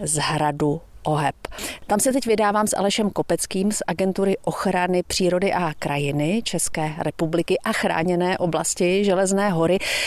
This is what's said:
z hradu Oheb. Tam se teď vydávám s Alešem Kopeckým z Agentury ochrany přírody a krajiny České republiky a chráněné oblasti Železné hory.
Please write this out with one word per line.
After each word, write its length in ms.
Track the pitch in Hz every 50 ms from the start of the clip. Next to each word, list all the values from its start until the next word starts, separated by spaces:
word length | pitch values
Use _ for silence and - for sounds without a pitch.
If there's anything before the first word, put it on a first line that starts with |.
| 202
z 140 | - -
hradu 640 | 151 - - 156 151 151 147 143 143 156 147 147 165 - - - - -
Oheb. 300 | 156 151 151 147 139 - - - - - - - - - - -
Tam 140 | - 202 208
se 120 | - 269 247
teď 140 | 277 -
vydávám 400 | 233 220 208 214 202 202 208 214
s 100 | 214 -
Alešem 340 | - 185 202 - - 214 196
Kopeckým 640 | - - 156 - 170 165 - - - 190 196 208 208
z 100 | - -
Agentury 500 | - 170 - 190 190 180 - 196 202 196 - -
ochrany 580 | - 156 - - 196 175 180 180 180 185 180 175
přírody 500 | - - - 190 175 180 180 190 196 -
a 200 | 175 180 156 151 -
krajiny 640 | - 151 143 143 143 143 143 147 147 156 196 233 226
České 480 | - - 165 - - - 165 156 156 151 160
republiky 600 | - 151 - - 170 156 170 170 165 - - - -
a 80 | 220 220
chráněné 640 | - - 190 165 170 165 180 180 175 180 180 185 -
oblasti 680 | 170 175 160 156 165 - - - 185 175 185 196 208
Železné 460 | 202 185 185 196 185 196 196 202 208
hory. 280 | 180 160 165 165 180 196 196 - - - -